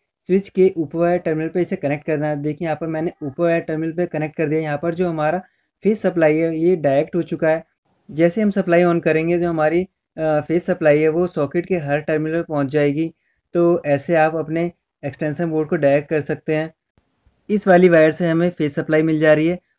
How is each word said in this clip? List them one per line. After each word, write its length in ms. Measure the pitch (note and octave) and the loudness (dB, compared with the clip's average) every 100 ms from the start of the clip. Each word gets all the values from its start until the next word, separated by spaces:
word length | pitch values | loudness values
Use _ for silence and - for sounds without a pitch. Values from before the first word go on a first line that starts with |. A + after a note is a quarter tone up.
| _ _ - | _ _ -2
स्विच 200 | F#3+ G3 | -2 0
के 220 | F#3+ F#3 E3 | 2 2 2
ऊपर 220 | D3+ E3 | -6 -2
वायर 200 | E3+ F3+ | 0 0
टर्मिनल 280 | F3 D#3 D#3+ | -2 -4 -2
पे 120 | F3+ | -4
इसे 160 | F3 F#3+ | -4 -4
कनेक्ट 280 | C#3 D3+ - | -4 -4 -4
करना 200 | D3+ D3+ | -4 -2
है। 160 | D3 | -4
देखिए 240 | D3 D3+ E3 | -6 -6 -6
यहाँ 100 | D3+ | -6
पर 100 | D#3+ | -6
मैंने 240 | D#3+ E3+ - | -6 -6 -8
ऊपर 220 | D3 C3 | -10 -4
वायर 160 | E3+ E3+ | 0 0
टर्मिनल 300 | E3 D#3 E3 | -2 -6 -4
पे 140 | D#3+ F3 | -4 -4
कनेक्ट 280 | D3+ D#3 - | -4 -6 -4
कर 120 | D#3 | -2
दिया। 120 | D#3 | -2
यहाँ 180 | D#3 D3 | -2 -4
पर 160 | E3+ | -4
जो 140 | E3+ F3+ | -2 -4
हमारा 340 | D#3+ D3+ F3 - _ _ _ | -2 -2 -2 -6 _ _ _
फेस 180 | F#3+ G#3+ | -2 0
सप्लाई 340 | F#3+ E3+ D#3 D#3 | -2 2 2 2
है 200 | E3 D#3+ | 0 0
ये 160 | E3+ F#3 | 0 2
डायरेक्ट 360 | D3 C#3 D#3 F3 | 2 0 0 -4
हो 60 | |
चुका 240 | D#3+ E3 D#3 | -4 -2 -2
है। 160 | D#3+ - _ _ _ - | -2 -4 _ _ _ -8
जैसे 340 | C#3+ E3+ A3 | 0 2 2
हम 80 | G#3 | 0
सप्लाई 320 | G3 F3 E3+ | 0 2 4
on 180 | F3 E3+ | 4 2
करेंगे, 360 | E3 D#3 E3 F3 | 0 0 0 0
जो 100 | F3 | 0
हमारी, 340 | E3 D#3 E3+ | 0 0 0
अ, 580 | F#3 _ _ - D#3+ D3+ | -4 _ _ -6 -2 -2
फेस 260 | D3+ F3 F#3 | 0 -2 -2
सप्लाई 320 | F3+ D#3 D3 | 0 2 4
है 100 | D#3 | 2
वो 160 | D#3+ F3 | 0 -2
सॉकेट 380 | E3 C#3+ F3 E3+ | -2 -4 -4 -2
के 100 | F3+ | -4
हर 220 | C#3+ D3 | -2 -4
टर्मिनल 340 | D3+ D#3 D#3 E3 | -2 -2 -2 -4
पे 60 | |
पहुँच 240 | E3 D3+ C#3 | -4 -4 -2
जाएगी। 420 | D3 D3 C#3+ E3 - _ _ _ | 0 0 0 -4 -8 _ _ _
तो 280 | F3 E3+ E3+ D3 | 0 2 2 0
ऐसे 280 | C#3+ - E3 | -2 0 2
आप 200 | D#3 D#3+ | 2 0
अपने 340 | D#3 D#3+ E3+ - _ _ | -4 -4 -4 -6 _ _
एक्सटेंशन 480 | C#3+ - D#3 D3 E3+ | -12 -6 -6 -4 -2
बोर्ड 180 | D#3 D3+ | -2 -2
को 80 | E3+ | 0
डायरेक्ट 300 | C#3 C#3+ D3 | 2 2 0
कर 100 | D#3 | -4
सकते 320 | D3 D3+ - | -4 -6 -4
हैं। 180 | D#3 D#3+ - _ _ _ _ _ _ - | -4 -4 -10 _ _ _ _ _ _ -4
इस 180 | G#3 G3+ | 0 4
वाली 200 | F3+ F3+ | 6 8
वायर 220 | E3 D#3 | 6 4
से 160 | D#3 E3+ | 2 0
हमें 200 | E3 F3 | 2 0
फेस 240 | - D3+ | 0 -4
सप्लाई 280 | D#3 D3+ D#3 | -4 0 0
मिल 160 | D#3+ D#3 | 2 2
जा 120 | D#3 | 4
रही 140 | D3+ D#3+ | 4 2
है 120 | F3+ _ | -2 _